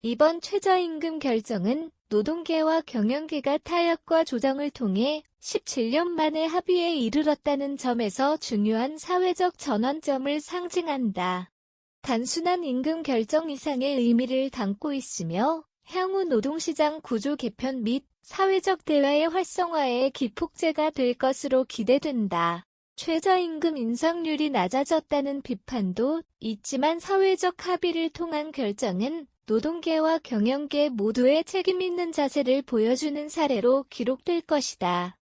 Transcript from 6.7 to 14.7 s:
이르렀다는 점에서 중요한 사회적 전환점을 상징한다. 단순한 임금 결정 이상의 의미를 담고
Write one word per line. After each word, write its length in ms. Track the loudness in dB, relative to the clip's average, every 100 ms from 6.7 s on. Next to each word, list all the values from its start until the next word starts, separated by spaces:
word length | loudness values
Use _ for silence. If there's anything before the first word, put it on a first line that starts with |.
| 2 2 0
이르렀다는 800 | 0 2 2 0 0 -2 -2 -4
점에서 600 | -2 0 -2 0 0 0
중요한 580 | -2 0 2 0 -2 -6
사회적 640 | -2 0 2 2 0 -2
전환점을 840 | -2 0 0 -2 -2 -2 0 -2
상징한다. 1080 | -4 -6 -4 -4 -2 -2 -2 0 -2 -2 -6 _ _ _ _ _
단순한 640 | -2 -2 0 -2 0 0
임금 380 | 0 -2 -2 -2
결정 480 | 0 -2 2 0 0
이상의 480 | -6 -4 -2 -2 2
의미를 500 | 4 4 2 0 -2
담고 460 | -2 -4